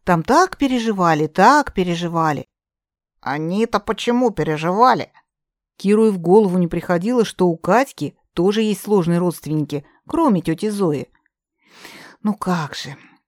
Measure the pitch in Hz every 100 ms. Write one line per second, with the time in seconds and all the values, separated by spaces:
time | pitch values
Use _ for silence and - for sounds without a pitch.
0 | - 170 160 294 370 - 277 254 226 196
1 | 170 151 156 190 214 294 277 - 180 170
2 | 175 165 160 143 - _ _ _ _ _
3 | _ _ - 143 160 196 226 - - 220
4 | - 247 247 202 156 151 165 196 254 190
5 | - _ _ _ _ _ _ - 196 214
6 | 220 190 165 208 196 180 170 170 - 175
7 | 208 247 202 - 180 165 - 220 277 -
8 | 147 - _ - 185 208 214 196 - 202
9 | 165 170 180 - 147 156 143 143 - _
10 | - 311 311 185 165 160 214 202 180 139
11 | - _ _ _ _ _ _ - - -
12 | - - 214 202 185 175 147 - 143 143
13 | - _